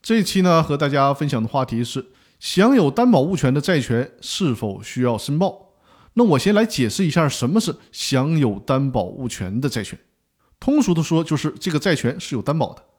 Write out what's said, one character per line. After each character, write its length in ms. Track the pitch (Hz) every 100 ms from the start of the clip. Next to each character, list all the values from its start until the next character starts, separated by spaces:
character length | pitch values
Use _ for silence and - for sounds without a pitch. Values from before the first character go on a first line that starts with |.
这 160 | - 226
一 60 |
期 180 | 180 190
呢， 180 | 180 165
和 160 | 156 143
大 120 | 147
家 260 | 139 139
分 140 | 139 147
享 120 | 127
的 80 | 110
话 160 | 139
题 200 | 127 117
是 200 | 120 135 - _ _ _
享 340 | - 175 220
有 160 | 269 147
担 180 | 220 247
保 120 | 175
物 160 | 147 185
权 180 | 139
的 60 | 139
债 200 | 139 165
权 300 | 120 120 123 -
是 320 | - - 175
否 300 | 113 107 98
需 200 | 104 127
要 140 | 123 110
申 220 | - 147
报？ 300 | 185 - _ _ _ _ _
那 100 | -
我 120 | 233 139
先 160 | 190
来 140 | 208 226
解 240 | - 113
释 160 | - 175
一 20 |
下 200 | 170 151
什 200 | - 123
么 120 | 208
是 120 | 196 - _
享 440 | - - 131 139 160
有 220 | 127 101
担 320 | - 135 139
保 140 | 127
物 240 | 92 101 123
权 320 | - 92 107
的 80 | 139
债 160 | 117
权。 120 | 95 - _ _ _ _ _ _
通 240 | - 294
俗 100 | 233
的 80 | 170
说， 220 | 160 165
就 140 | 165 147
是 120 | 151 -
这 100 | 185
个 80 | 151
债 160 | 196
权 240 | 156 117 175
是 160 | -
有 80 | 127
担 160 | 98 156
保 160 | 113
的。 80 | - _